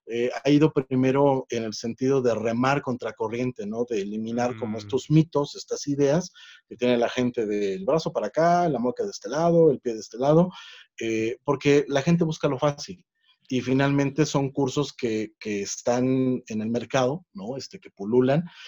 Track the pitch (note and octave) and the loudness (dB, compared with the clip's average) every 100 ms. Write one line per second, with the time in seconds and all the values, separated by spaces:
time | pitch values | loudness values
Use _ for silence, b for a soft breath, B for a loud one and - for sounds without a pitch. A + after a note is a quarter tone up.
0 | - A#2 A#2+ - C#3 D3 D3+ D3 - C3 | -8 -4 -2 0 4 6 4 2 -2 2
1 | C3 C3+ C#3+ C3 B2+ A#2 A2+ G#2 A#2 A2+ | 2 4 4 2 -2 -4 -4 -6 -8 -2
2 | C3 C#3 A#2+ G#2+ A2+ A#2 C3 C#3+ C3+ A#2+ | 0 2 2 0 -2 0 2 0 -2 -6
3 | A2 - A2 A#2+ B2+ A#2 G2+ A2+ A#2+ A2 | -6 -6 -4 -4 -4 -6 -6 -6 -4 -4
4 | G2 G#2+ A2+ A#2 B2 A2+ A#2 G#2+ G#2 B2+ | -4 -6 -6 -2 -2 -4 -8 -8 -4 -4
5 | - D#3 D#3 C#3+ C#3+ - - - D3 C#3 | 2 4 4 0 -4 -8 -10 -8 -4 0
6 | C#3 D#3+ F#3 - B B B A2+ B2 A#2+ | 2 2 -2 -12 B B B -2 0 2
7 | A2+ B2+ B2 A#2+ G#2+ G#2 G2+ F#2+ G2+ D#3+ | 2 0 -2 -2 -2 -2 -2 -4 -2 -2
8 | D#3+ B2 G#2+ - E3+ F3 F3 B2+ B2 A#2+ | -2 -4 -2 2 2 4 2 0 -2 -2
9 | G#2 - G#2 C#3+ E3+ E3+ D#3+ B2 - A2 | -6 -8 -6 -2 2 6 6 4 -2 -6
10 | - A2+ C#3 D#3 F3+ B B B B - | -8 -2 4 4 4 B B B B -8
11 | A#2 A2+ A2+ - - C3+ C#3+ C#3+ C#3+ C#3+ | -4 -2 -2 -4 -4 0 4 4 4 0
12 | E3+ E3+ E3 D#3 D3 C3+ D3 C#3+ - - | 2 2 2 -2 -2 0 0 -2 -10 -16
13 | _ _ _ _ - B2+ A#2 C3 C#3 C#3+ | _ _ _ _ -6 -4 0 2 2 2
14 | C#3 C3+ D3 C#3+ C#3 C#3+ C3 D3 C#3 - | 0 0 0 0 -2 -2 -2 -2 -4 -4
15 | A#2+ A2 G#2+ - G#2+ G2+ G2 - - B2 | -4 -2 -4 -8 -6 -6 -6 -6 -2 0
16 | B2+ C3 C3 B2 - G#2+ A2 A#2+ - C3+ | 2 2 0 -2 -4 -6 -4 -4 -2 0
17 | B2+ E3+ - G2 F#2+ C#3 - - - - | 0 -2 -10 -12 -10 -10 -12 -18 -20 -12
18 | G2+ B2 B2+ D3+ F3 B | 0 2 4 2 -2 B